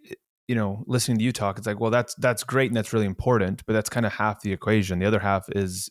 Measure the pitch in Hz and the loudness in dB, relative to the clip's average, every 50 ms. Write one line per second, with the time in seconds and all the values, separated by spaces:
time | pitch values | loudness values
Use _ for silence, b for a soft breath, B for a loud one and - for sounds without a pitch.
0 | _ - - - _ _ _ _ _ - 123 117 107 98 98 107 - - 127 123 | _ -18 -18 -18 _ _ _ _ _ -2 0 0 0 0 -2 -4 -4 -2 -2 0
1 | - - 123 110 110 127 120 - 107 101 95 107 104 110 104 101 113 113 113 123 | 0 2 2 2 2 0 0 0 -2 -2 -2 -4 -4 -6 -4 -2 0 2 2 2
2 | 120 - - - - 127 120 - - - 123 135 135 131 117 113 104 - - 110 | 0 -2 -4 -2 0 0 0 0 -2 -2 0 2 2 2 0 -2 -2 0 0 0
3 | 104 98 92 - - 127 123 110 95 92 98 - - - 110 110 107 - - 123 | 0 0 -2 -2 2 2 2 4 2 0 -2 -4 -4 0 0 0 0 0 -2 -2
4 | 117 104 - - 107 107 101 - - 104 95 - - 104 110 107 98 90 92 87 | -2 -2 0 0 0 0 0 -2 -4 -4 -4 -2 0 2 4 4 2 2 0 0
5 | 92 104 107 101 98 101 98 95 - - - 101 98 92 90 92 - - | 2 2 2 2 2 2 0 0 -2 -2 -2 -2 -2 -2 -4 -6 -8 -8